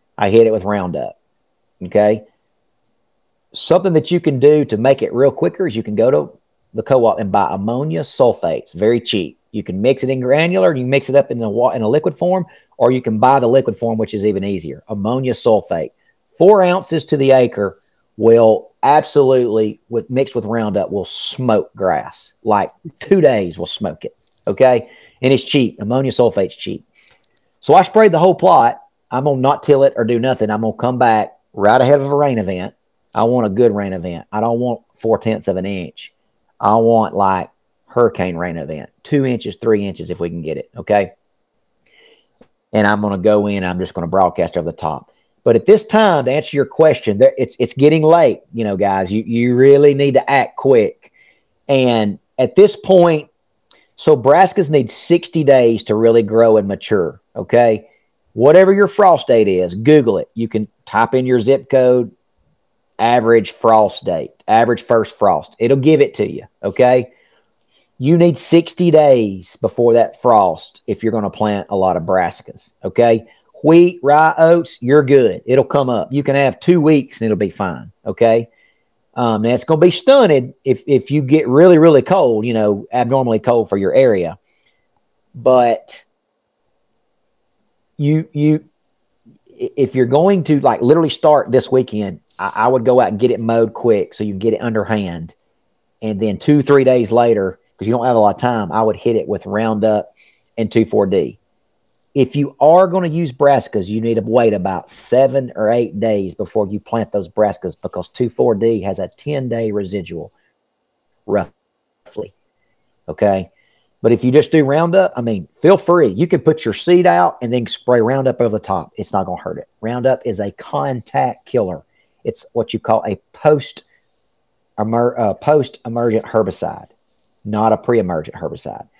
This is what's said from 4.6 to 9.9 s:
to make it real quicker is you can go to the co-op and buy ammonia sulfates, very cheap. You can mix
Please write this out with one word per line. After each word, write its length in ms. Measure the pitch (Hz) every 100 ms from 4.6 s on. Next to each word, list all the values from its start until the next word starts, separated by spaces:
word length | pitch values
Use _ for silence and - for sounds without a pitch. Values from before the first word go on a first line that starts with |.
to 140 | 143 107
make 240 | 127 131
it 100 | 113
real 180 | 117 135
quicker 360 | 127 175 - 175
is 100 | 110
you 60 |
can 120 | 107
go 160 | 104 120
to 280 | 147 135 _ _ _ _
the 100 | 110
co-op 360 | - 131 113 -
and 120 | 104
buy 180 | 101 87
ammonia 500 | 95 104 123 151 165
sulfates, 720 | 147 - 123 - 85 73 -
very 280 | 82 104 120
cheap. 380 | - 107 80 - _
You 100 | 107
can 200 | - 92
mix 220 | 117